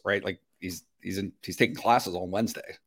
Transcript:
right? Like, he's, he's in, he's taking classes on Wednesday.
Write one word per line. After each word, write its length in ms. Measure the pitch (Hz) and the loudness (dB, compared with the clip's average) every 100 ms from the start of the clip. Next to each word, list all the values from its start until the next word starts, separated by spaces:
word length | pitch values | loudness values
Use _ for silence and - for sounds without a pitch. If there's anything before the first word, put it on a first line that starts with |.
| 101 | 0
right? 180 | 101 | 0
Like, 160 | 95 90 _ _ | 0 -6 _ _
he's, 260 | 92 87 - _ | -10 -10 -14 _
he's 160 | 98 95 | -6 -4
in, 140 | 101 - | -6 -8
he's 140 | - 87 | -10 2
taking 200 | 117 78 | 2 4
classes 380 | 113 120 98 | 4 4 2
on 160 | 87 90 | -4 -2
Wednesday. 460 | 98 113 - - - | 0 0 -4 -12 -16